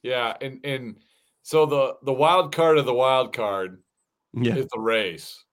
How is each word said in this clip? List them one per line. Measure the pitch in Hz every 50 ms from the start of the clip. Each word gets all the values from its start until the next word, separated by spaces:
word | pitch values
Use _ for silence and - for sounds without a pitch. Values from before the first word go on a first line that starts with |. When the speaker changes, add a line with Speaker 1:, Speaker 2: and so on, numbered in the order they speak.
Speaker 1:
Yeah, | - 120 127 123 120 113 - -
and, | 135 135 135 131 -
and | 143 135 131 123 113 - _ _ _ _ _ _ _ _ _
so | _ - 151 156 156
the, | 147 143 139 135 123 - -
the | - 139
wild | 135 131 147 160 175 185 170 147 -
card | 165 165 160 156 147
of | 131
the | 127 123
wild | 123 127 131 131 131 127 110 -
card | 120 110 104 98 95 95 92 92 95 _ _ _ _ _ _ _ _ _ _
Speaker 2:
Yeah. | - 120 120 117 113
Speaker 1:
is | 135 127 -
the | - 110
Rays. | 110 113 113 110 104 90 82 76 - - - - _ _